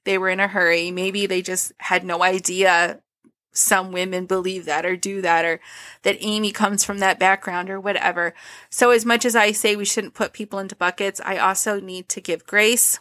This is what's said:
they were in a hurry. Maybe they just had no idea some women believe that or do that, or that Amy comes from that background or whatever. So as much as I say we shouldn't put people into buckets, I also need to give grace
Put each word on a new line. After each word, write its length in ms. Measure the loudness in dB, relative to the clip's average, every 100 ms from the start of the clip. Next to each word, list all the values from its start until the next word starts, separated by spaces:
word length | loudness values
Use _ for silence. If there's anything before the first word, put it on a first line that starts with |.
| -2
they 120 | 0
were 120 | 0
in 100 | 0
a 80 | 0
hurry. 440 | 2 2 2 0
Maybe 340 | -4 -4 -2 -2
they 160 | -2
just 320 | -4 -6 -6 -8
had 240 | -2 -2
no 200 | 0 0
idea 800 | 2 2 -2 2 4 4 2 -4 _ _ _ _ _ -2
some 360 | 2 2 0
women 340 | -4 -2 -2 -2
believe 400 | -2 -2 -6 -4
that 180 | -2
or 120 | -2 -2
do 260 | -4 -2
that, 240 | 2 2 2
or 140 | -2 -8 -20 -20 -4
that 160 | -2 -2
Amy 300 | -2 -2 -2
comes 320 | 0 0 0
from 140 | -2 0
that 200 | 2 4
background 500 | 2 2 -2 -6 -6
or 100 | -6
whatever. 540 | -4 0 0 0 -4 -6 -20 -20 -8
So 180 | 2 4
as 160 | 6 4
much 200 | 2 2
as 100 | 4
I 160 | 2
say 240 | 2 0 0
we 100 | -2
shouldn't 300 | -4 -4 -4
put 180 | -6
people 240 | -6 -10 -8
into 180 | -8 -4
buckets, 460 | -2 -2 -4 -4
I 140 | -6 0
also 420 | 0 0 -2 -2
need 300 | -6 -10 -8
to 120 | -8
give 260 | -6 -6 0
grace 520 | 2 4 4 2 0